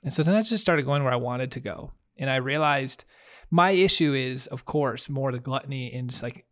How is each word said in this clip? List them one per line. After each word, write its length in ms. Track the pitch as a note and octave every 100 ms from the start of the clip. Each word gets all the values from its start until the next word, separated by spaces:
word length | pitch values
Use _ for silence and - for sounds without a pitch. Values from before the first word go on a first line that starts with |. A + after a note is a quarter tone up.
And 100 | C#3+
so 100 | -
then 120 | D#3+ G#3
I 60 |
just 200 | A3 A3
started 240 | - D#3+ C#3
going 180 | C#3+
where 100 | C3+
I 40 | B2
wanted 340 | A#2+ B2 B2+
to 80 | B2+
go. 320 | G#2 - - - _ -
And 120 | C3+
I 60 | C3
realized 720 | C3 D3 D3+ C#3 C3+ - - _ - - -
my 220 | E3 F#3
issue 420 | F#3 F#3+ - D3+
is, 340 | C3+ B2+ B2+ -
of 180 | C3 -
course, 440 | D3+ C#3 A#2 -
more 220 | C3+ C3+
the 80 | B2
gluttony 520 | C3 C3 C#3 C3+ B2
and 160 | B2 B2
just, 120 | A#2+
like, 220 | A#2+ - _